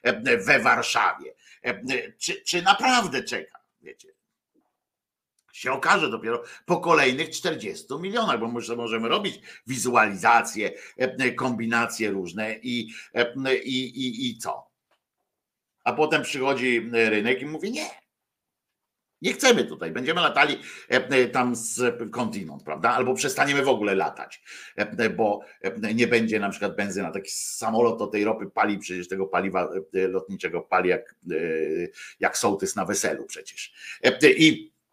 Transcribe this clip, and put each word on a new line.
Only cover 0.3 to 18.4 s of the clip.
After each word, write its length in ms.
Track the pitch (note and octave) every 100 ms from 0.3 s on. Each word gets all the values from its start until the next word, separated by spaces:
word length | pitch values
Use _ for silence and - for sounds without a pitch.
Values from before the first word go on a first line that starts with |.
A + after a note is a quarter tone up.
| A#2
we 220 | F#2+ C3+
Warszawie? 720 | A2 A#2 A#2 A#2 F#2+ - - - _ -
E, 480 | - F#3+ B2+ C3 -
czy, 300 | - - -
czy 200 | - F3
naprawdę 640 | F3+ G3+ C4 B3 F#3 C3
czeka? 360 | - G#2 D#2+ - _ _
Wiecie, 320 | - - - _ _ _ _ _ _ _ _ _ _ _ _ _ _
się 180 | - -
okaże 380 | C3 D#3 F#3+ C#3+
dopiero 340 | A2 G#2 A#2+ - - -
po 120 | F3
kolejnych 520 | E3+ D#3 C3 C3 D#3+
czterdziestu 680 | - F3 D#3 G#2 - - D3
milionach, 400 | F#3+ A#3 G#3 A#2+
bo 80 | A2+
my 140 | A#2+
sobie 200 | A2+ A#2+
możemy 280 | A#2 A2 A2+
robić 300 | F#3+ G3 - - - -
wizualizacje, 1040 | C3 A#2+ A#2+ G#2+ F#2+ A2 A#2 A#2 G#2+ G2+ - - -
e, 340 | B2+ B2+ B2+
kombinacje 800 | A2 B2+ A2+ A2+ A#2 A#2 - G#2+
różne 480 | G2 F2 F2+ A2 A2
i, 300 | B2 A#2+ A2 - -
e, 420 | A#2+ A#2+ C3+ C3 B2+
i, 500 | - C3 C3 C3 B2+
i, 240 | A2+ B2+
i 80 | A2+
co? 300 | - - - _ _ _ _ _ _ _ _ _ _ _
A 100 | A#2
potem 280 | A#2 D#3 D3+
przychodzi 680 | B2 C#3 C3 C3 B2+ A#2 A2
rynek 500 | A#2 A2 G#2+ A2 B2+
i 40 | C#3+
mówi, 260 | D#3 G3
nie, 140 | C#4 D#4 - _ _ _ _